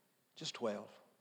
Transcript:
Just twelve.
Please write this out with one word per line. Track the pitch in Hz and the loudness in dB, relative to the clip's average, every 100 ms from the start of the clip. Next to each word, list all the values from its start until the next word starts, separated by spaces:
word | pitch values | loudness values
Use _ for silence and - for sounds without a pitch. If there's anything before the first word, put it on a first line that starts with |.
| _ _ _ - | _ _ _ -4
Just | 131 - | -4 2
twelve. | 117 104 107 - - - | 2 2 -2 -12 -20 -20